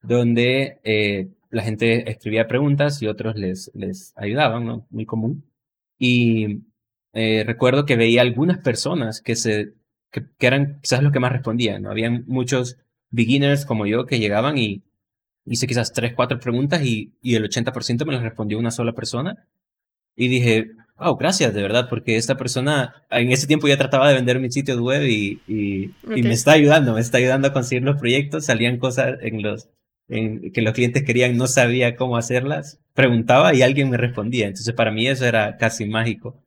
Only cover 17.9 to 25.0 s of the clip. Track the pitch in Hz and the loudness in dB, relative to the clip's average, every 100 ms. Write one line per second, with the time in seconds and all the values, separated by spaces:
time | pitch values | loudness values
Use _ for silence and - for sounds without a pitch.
17.9 | 120 151 131 117 - 107 107 117 117 117 | -4 -2 -4 -6 -6 -6 -2 -4 -2 -4
18.9 | 131 - 120 160 - _ _ _ _ _ | -4 -8 -6 -6 -8 _ _ _ _ _
19.9 | _ _ - 123 127 117 110 110 - _ | _ _ -4 0 2 4 2 0 -10 _
20.9 | _ 160 143 165 190 135 104 98 113 123 | _ -2 0 0 0 0 0 0 0 0
21.9 | 113 - 113 113 135 123 - 135 147 123 | -4 -2 -2 0 -4 -2 -2 0 0 -2
22.9 | - _ 123 120 123 143 151 147 139 131 | -8 _ 0 2 0 2 2 4 2 2
23.9 | 135 139 135 123 123 127 131 139 123 120 | 4 6 4 4 0 0 -4 -2 -2 0
24.9 | 139 | 0